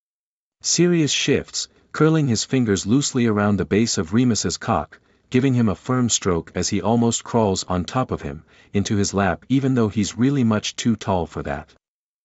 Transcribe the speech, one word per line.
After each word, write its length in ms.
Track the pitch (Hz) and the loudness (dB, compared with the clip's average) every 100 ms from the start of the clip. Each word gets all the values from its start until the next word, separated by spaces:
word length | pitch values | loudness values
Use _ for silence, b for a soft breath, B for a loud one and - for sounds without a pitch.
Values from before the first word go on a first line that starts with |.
| _ _ _ _ _ _ | _ _ _ _ _ _
Sirius 500 | - - 175 175 143 | -2 2 4 4 2
shifts, 560 | - - 117 - - - b b | 0 0 0 -2 -10 -10 b b
curling 340 | - 156 160 139 | 0 2 4 2
his 180 | 110 | -2
fingers 420 | - 135 117 95 98 | 0 0 2 0 2
loosely 400 | 127 139 131 117 | 0 0 0 2
around 320 | 104 104 101 | 2 2 2
the 60 | 85 | 2
base 320 | 95 117 - | 2 2 -2
of 160 | 82 | -2
Remus's 420 | 104 127 107 92 - | 2 2 0 -2 -4
cock, 420 | - 92 76 - _ _ _ | -2 -2 -4 -12 _ _ _
giving 260 | 127 139 | 0 2
him 140 | 123 113 | 2 2
a 60 | |
firm 340 | 90 - 127 123 | -2 -2 -2 0
stroke 420 | - 98 85 - | 0 0 -2 -4
as 160 | - 87 | -6 -4
he 100 | 101 | -2
almost 420 | 90 120 117 117 | 0 2 2 -2
crawls 420 | - 120 107 95 | -2 0 2 0
on 200 | - 90 | -2 -4
top 260 | 85 127 127 | -2 -4 -4
of 120 | 80 | -6
him, 220 | 73 73 - b b | -8 -12 -16 b b
into 240 | 104 95 104 | -4 -2 -2
his 160 | 98 | 0
lap 320 | 98 98 85 - | 0 0 -2 -2
even 260 | 135 131 | 0 2
though 140 | 131 107 | 0 0
he's 280 | 104 95 104 | 0 -4 0
really 260 | 127 143 | 0 2
much 320 | 117 107 - | 2 0 -2
too 220 | - 123 110 | -4 -2 -2
tall 300 | - 95 80 | -2 -2 -2
for 160 | - | -6
that. 320 | 76 71 - _ _ _ _ _ | -8 -8 -10 _ _ _ _ _